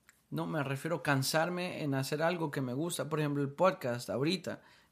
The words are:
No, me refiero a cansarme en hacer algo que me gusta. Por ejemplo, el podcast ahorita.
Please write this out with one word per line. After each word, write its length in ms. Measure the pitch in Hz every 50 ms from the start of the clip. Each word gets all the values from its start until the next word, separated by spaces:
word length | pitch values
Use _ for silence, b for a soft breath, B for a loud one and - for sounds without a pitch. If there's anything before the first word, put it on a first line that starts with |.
| _ - - _ _ -
No, 160 | 143 151 170
me 160 | 170 165 151 135
refiero 340 | 131 139 135 - 160 170
a 60 | 151 -
cansarme 800 | 151 139 135 135 - - 156 165 175 180 180 180 180 151 - 156
en 100 | 143 135
hacer 300 | 135 135 - 156 147 165
algo 260 | 170 180 165 165 143
que 120 | 135 147
me 120 | 131 123 123
gusta. 340 | 139 165 175 165 - 131
Por 120 | 147 156 151
ejemplo, 240 | 151 143 143 143 139
el 80 | 135
podcast 580 | 139 - 175 190 185 - - 123 120 120 - -
ahorita. 520 | 95 117 143 165 185 165 - 110 104 - B B B B B B